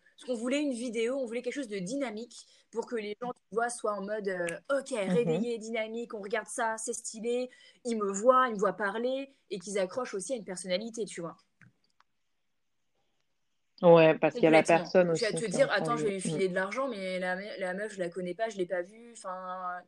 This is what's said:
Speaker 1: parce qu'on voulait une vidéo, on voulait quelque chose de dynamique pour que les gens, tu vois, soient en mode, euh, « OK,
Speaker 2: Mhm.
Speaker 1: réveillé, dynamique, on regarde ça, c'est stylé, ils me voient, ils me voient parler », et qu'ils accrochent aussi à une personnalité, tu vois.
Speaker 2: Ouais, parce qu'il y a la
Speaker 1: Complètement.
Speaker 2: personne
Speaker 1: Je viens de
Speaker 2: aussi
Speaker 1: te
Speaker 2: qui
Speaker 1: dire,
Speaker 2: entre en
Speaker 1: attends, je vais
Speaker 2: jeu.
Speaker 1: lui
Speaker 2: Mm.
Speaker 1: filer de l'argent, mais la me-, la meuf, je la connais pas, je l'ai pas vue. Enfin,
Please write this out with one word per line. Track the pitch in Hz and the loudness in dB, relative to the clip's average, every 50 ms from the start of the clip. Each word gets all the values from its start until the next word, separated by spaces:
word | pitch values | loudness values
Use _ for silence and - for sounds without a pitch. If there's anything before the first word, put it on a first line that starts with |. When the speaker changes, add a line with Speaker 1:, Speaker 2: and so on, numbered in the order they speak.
| _ _ _ | _ _ _
Speaker 1:
parce | - - | -16 -8
qu'on | 247 254 | -8 -6
voulait | 214 226 254 269 285 | -4 -2 -2 -2 0
une | 302 285 | -2 -2
vidéo, | 254 220 247 254 208 233 226 233 262 | -4 -4 -6 -6 -4 -2 -2 -2 -2
on | 277 262 | -2 -4
voulait | 214 226 247 | -4 -6 -6
quelque | 240 247 240 | -6 -6 -6
chose | 285 269 208 | -6 -8 -6
de | 208 196 | -6 -6
dynamique | 180 180 262 285 277 233 208 214 240 - - - - _ _ _ _ _ | -6 -6 -4 -4 -4 -6 -6 -10 -12 -14 -16 -20 -20 _ _ _ _ _
pour | - 220 220 | -8 -8 -6
que | - 247 | -4 -6
les | 226 208 208 208 - | -6 -6 -6 -8 -8
gens, | 247 240 | -8 -10
tu | - _ _ - 185 | -10 _ _ -6 -2
vois, | 220 233 240 | -2 -2 -2
soient | 240 - - 214 | -4 -4 -4 -4
en | 208 196 | -4 -4
mode, | 190 202 214 220 202 196 | -4 -6 -6 -4 -4 -4
euh, « | 185 180 175 170 165 - _ - 277 269 | -4 -2 -4 -4 -4 -6 _ -4 -2 -2
OK, | 269 - | -2 -4
Speaker 2:
Mhm. | 262 220 190 190 | -4 -4 -2 0
Speaker 1:
réveillé, | 180 240 240 165 156 180 233 240 233 214 | 2 2 2 2 0 0 0 -2 -4 -6
dynamique, | 214 220 226 226 220 226 220 233 240 - 233 | -6 -6 -6 -6 -6 -6 -6 -8 -8 -8 -10
on | 208 | -10
regarde | 196 202 226 220 208 - | -6 -4 -4 -4 -4 -4
ça, | - 262 233 220 220 220 | -4 -2 -2 -2 -2 -4
c'est | - 247 226 | -6 -8 -8
stylé, | - - - - 226 202 240 240 247 254 247 - - - - _ _ - | -8 -10 -12 -12 -8 -4 -4 -2 -2 -4 -6 -10 -20 -20 -20 _ _ -6
ils | 247 233 | -4 -2
me | 220 208 196 | 0 0 -2
voient, | 196 190 214 254 254 254 254 247 | -2 2 6 6 6 6 6 2
ils | 220 | 0
me | 190 | 0
voient | 208 190 | 0 0
parler », | 180 - 214 196 196 226 240 254 262 269 277 269 _ _ _ - | 0 0 -2 -2 -2 -2 -4 -2 -4 -4 -6 -10 _ _ _ -10
et | 196 190 | -10 -10
qu'ils | - 214 190 208 | -8 -4 -2 -2
accrochent | 185 185 - 262 247 - - | -2 -2 -4 -6 -6 -6 -6
aussi | 196 185 - | -8 -6 -6
à | 262 | -6
une | 226 180 | -6 -6
personnalité, | 202 185 180 - 185 180 190 226 233 226 233 202 | -10 -10 -8 -6 -4 -4 -4 -4 -6 -8 -8 -8
tu | 175 - 190 | -8 -8 -10
vois. | 170 160 165 _ _ _ _ _ - - _ _ _ _ _ _ _ _ _ _ _ _ _ _ _ _ _ _ _ _ _ _ _ _ _ _ _ _ _ _ _ _ _ _ _ _ _ _ _ _ _ - | -10 -10 -12 _ _ _ _ _ -20 -20 _ _ _ _ _ _ _ _ _ _ _ _ _ _ _ _ _ _ _ _ _ _ _ _ _ _ _ _ _ _ _ _ _ _ _ _ _ _ _ _ _ 6
Speaker 2:
Ouais, | 185 175 170 165 160 160 160 - | 10 10 12 12 12 10 8 6
parce | - 151 - | 2 0 2
qu'il | 247 208 | 6 6
y | |
a | 160 | 8
la | 160 160 | 8 8
Speaker 1:
Complètement. | 151 - 170 165 170 | 8 8 4 4 4
Speaker 2:
personne | - - 185 180 175 165 | 4 4 6 6 6 4
Speaker 1:
Je | 156 | 2
viens | 233 208 | 0 0
de | 170 | 0
Speaker 2:
aussi | 165 - | 0 -2
Speaker 1:
te | 202 | -2
Speaker 2:
qui | 175 | 2
Speaker 1:
dire, | - - | 2 2
Speaker 2:
entre | - - | 4 4
en | - | 0
Speaker 1:
attends, | 165 160 151 | 0 0 0
je | 156 151 | 0 0
vais | - | -2
Speaker 2:
jeu. | 196 | -2
Speaker 1:
lui | 190 | -2
Speaker 2:
Mm. | |
Speaker 1:
filer | 180 170 156 190 190 185 | -4 -2 -2 0 0 0
de | 175 | 0
l'argent, | 190 190 196 208 254 269 269 | -2 -2 -2 -4 -4 -4 -4
mais | 226 196 190 185 185 180 | -4 -6 -6 -6 -4 -4
la | 185 185 185 | -2 -2 -4
me-, | 185 202 220 - - | -4 -6 -10 -8 -6
la | 190 180 180 | -6 -4 -4
meuf, | 190 214 220 196 | -4 -6 -8 -6
je | 190 | -6
la | 175 170 | -6 -6
connais | 170 190 180 180 175 | -6 -6 -6 -6 -4
pas, | 202 226 226 | -4 -4 -4
je | 214 | -2
l'ai | 196 180 | -4 -4
pas | 175 185 175 | -2 -2 -4
vue. | 175 196 214 226 233 240 | -6 -8 -12 -20 -20 -20
Enfin, | 226 - - 190 180 185 185 185 185 185 185 180 180 180 - | -20 -14 -12 -10 -10 -10 -10 -10 -10 -8 -8 -8 -8 -10 -12